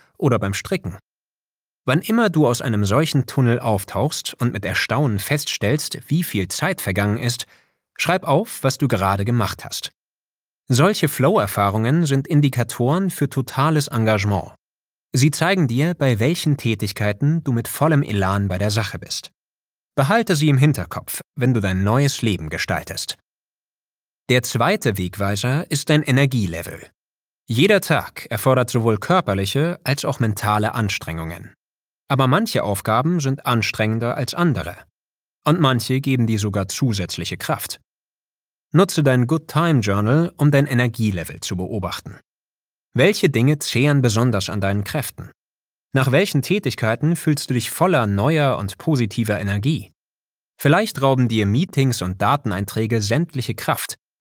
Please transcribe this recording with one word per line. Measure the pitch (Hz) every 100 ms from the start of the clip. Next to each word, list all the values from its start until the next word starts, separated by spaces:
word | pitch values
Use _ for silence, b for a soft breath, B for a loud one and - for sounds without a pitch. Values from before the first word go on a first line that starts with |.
| b -
oder | 143 113
beim | 98
Stricken. | 98 - 190 - 98 _ _ _ _ _ _ _ _ -
Wann | 143
immer | - 226 220
du | 156 131
aus | 117
einem | 123 104 101
solchen | 117 160 143 -
Tunnel | - 120 120
auftauchst | 120 104 - 98 143 - -
und | - 120
mit | 101 -
Erstaunen | 95 - 113 147 101
feststellst, | - 147 - - 104 147 - - -
wie | 160
viel | 175 104 90
Zeit | - 165 185
vergangen | - 95 104 107
ist, | 120 120 b b b b _ -
schreib | - 185
auf, | - 143 226 -
was | 135 -
du | 135
gerade | 101 95 98
gemacht | 101 120 101 - -
hast. | - - - _ _ _ _ _ _ -
Solche | 123 180 214 147
Flow-Erfahrungen | - 131 202 98 - 101 107 113 160 156
sind | 135 139
Indikatoren | 147 143 123 117 - 123 170 190
für | - 147
totales | - 127 - 147 156 143
Engagement. | 117 110 107 104 95 - - _ _ _ _ _
Sie | 127 151
zeigen | - 165 190 139
dir, | 120 160 170
bei | 135 110
welchen | 127 175 156 143
Tätigkeiten | 117 107 104 - 104 101 143 165
du | 143
mit | 117 -
vollem | - 156 147
Elan | - 101 92 101 98
bei | 92
der | 104
Sache | 107 104 -
bist. | - - - _ _ _ _ _ _ -
Behalte | 139 226 - 156
sie | 151
im | 135
Hinterkopf, | 151 135 85 - - - - -
wenn | 127 117
du |
dein | 98 92
neues | 98 123 143 -
Leben | 113 92 78
gestaltest. | 80 - 82 - - - - _ _ _ _ _ _ _ _ _ _ -
Der | 123
zweite | - 117 131 214 123 98
Wegweiser | 90 - 101 104 123 143 -
ist | 143 -
dein | 156
Energielevel. | 151 131 139 127 92 82 - - - _ _ _ _ _ -
Jeder | 113 190 202
Tag | - 143 - - -
erfordert | 113 135 127 123
sowohl | 123 113 104
körperliche | - 185 135 98 98 139 165 175
als | - 143 -
auch | 131
mentale | 113 101 107 107 110 120
Anstrengungen. | 104 - - 82 80 85 101 - _ _ _ _ -
Aber | 135 131
manche | 156 226 -
Aufgaben | 98 98 - 113 147 175
sind | 135 135 -
anstrengender | 117 104 - 107 113 117 -
als | 123 165
andere. | 175 95 82 - - _ _ _ _ _
Und | - 180
manche | 139 123 - 131
geben | 139 127 113
dir | 110
sogar | 104 98 95
zusätzliche | - 135 101 90 - - 90
Kraft. | - - - - _ _ _ _ _ _ _ _ _
Nutze | 156 196 -
dein | 143 127 120
Good | 160 -
Time | 151 170 139
Journal, | 104 98 107 147 170 -
um | 147
dein | 143 147
Energielevel | 120 123 113 110 90 82 -
zu | - 92
beobachten. | 92 107 87 - - - _ _ _ _ _ _ _
Welche | 117 160 208 160
Dinge | 117 131 147
zehren | - 117 143 143
besonders | 123 107 127 101 92
an | 98
deinen | 98 101
Kräften? | 98 156 - - - - _ _ _ _ _
Nach | 135 131
welchen | 139 202 143
Tätigkeiten | - 202 131 - 110 117 151 170
fühlst | - 147 -
du | 123
dich | -
voller | - 180 151 107
neuer | 98 123 160 139 120
und | 98 -
positiver | - 139 110 - 107 98
Energie? | 98 98 123 147 - _ _ _ _ _ _ -
Vielleicht | 139 170 220 -
rauben | 135 127 123
dir | 113 101
Meetings | 117 185 - 135 120
und | 92 95
Dateneinträge | 101 143 113 95 101 110 110 117
sämtliche | 101 127 175 135 - 107
Kraft, | - 123 - - _ _